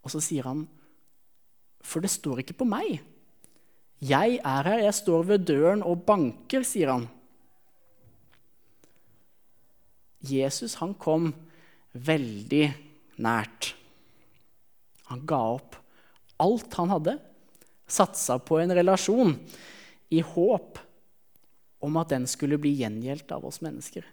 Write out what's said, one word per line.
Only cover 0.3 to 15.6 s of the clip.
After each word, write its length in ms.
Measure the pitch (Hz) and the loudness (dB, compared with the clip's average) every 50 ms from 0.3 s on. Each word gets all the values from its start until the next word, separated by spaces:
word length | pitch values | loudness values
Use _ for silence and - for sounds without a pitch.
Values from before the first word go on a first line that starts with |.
| 165 139 127 | -2 -2 -2
han, 180 | 131 135 151 156 156 - - _ _ - _ _ - _ _ - - _ _ _ _ _ _ _ _ _ _ - | -2 -4 -6 -6 -8 -14 -20 _ _ -20 _ _ -20 _ _ -20 -20 _ _ _ _ _ _ _ _ _ _ -16
"For 200 | - - 160 175 | -6 -4 -4 -2
det 80 | 196 | -2
står 300 | - - - 151 127 123 | -4 -4 -4 -4 -4 -4
ikke 160 | 131 - - - | -6 -8 -6 -2
på 80 | 262 | -2
meg. 320 | 240 202 262 - 403 226 147 - - - - _ _ _ _ - - - - _ - _ - _ _ _ _ | 0 0 0 -2 -4 -4 -6 -8 -16 -20 -20 _ _ _ _ -20 -20 -20 -20 _ -20 _ -20 _ _ _ _
Jeg 400 | 143 131 139 139 202 233 247 - | 0 2 2 4 4 2 0 0
er 280 | - 143 135 135 139 | -2 -2 0 0 0
her, 180 | 175 214 233 208 | 0 0 2 2
jeg 100 | 208 202 | 2 0
står 300 | - - 190 170 165 170 | 0 0 2 2 2 4
ved 200 | 185 208 196 180 175 | 2 2 2 2 2
døren 340 | 151 139 156 170 196 208 185 | 2 4 4 4 4 2 0
og 220 | 170 175 170 - | -2 -2 0 2
banker", 560 | - 208 190 151 120 110 - - - - 262 254 | 2 4 4 2 0 -2 -6 -8 -2 -2 -2 -2
sier 300 | - - 214 160 135 131 | -2 0 0 0 2 0
han. 160 | 123 117 117 - - - _ _ _ - - _ _ _ _ _ _ _ - - _ 494 - - - - _ _ - - - _ - _ _ _ _ - _ _ - _ _ _ _ _ _ _ _ _ _ _ _ _ _ _ _ _ _ _ - _ _ _ _ - | -2 -2 -6 -14 -20 -20 _ _ _ -20 -20 _ _ _ _ _ _ _ -20 -20 _ -20 -20 -20 -20 -20 _ _ -20 -20 -20 _ -20 _ _ _ _ -20 _ _ -20 _ _ _ _ _ _ _ _ _ _ _ _ _ _ _ _ _ _ _ -20 _ _ _ _ -8
Jesus, 540 | 135 139 135 135 135 - - 233 226 - - | -4 0 0 0 0 -2 -6 -8 -8 -8 -6
han 140 | 165 185 196 - | -6 -8 -8 -4
kom 340 | - 160 156 160 170 160 151 - - - - - - - - - - _ - | -2 0 2 2 2 0 -4 -6 -16 -20 -20 -20 -20 -20 -20 -20 -20 _ -16
veldig 680 | 127 127 151 160 151 135 113 107 101 107 - - 147 151 143 139 - - - - - - - - - 113 | -6 -2 0 0 0 0 -4 -8 -10 -6 0 2 2 2 2 0 -6 -16 -20 -20 -20 -20 -20 -8 -2 0
nært. 500 | 113 117 113 107 - - - - - - - - - - - - - - - _ _ _ _ _ _ _ _ _ _ _ _ _ _ _ - _ - | 2 2 2 0 -4 -8 -10 -10 -10 -10 -14 -20 -20 -20 -20 -20 -20 -20 -20 _ _ _ _ _ _ _ _ _ _ _ _ _ _ _ -20 _ -12
Han 140 | 127 123 147 | -12 -10 -4
ga 120 | 160 160 135 113 113 117 | -2 0 0 2 0 -2
opp 200 | 135 | -4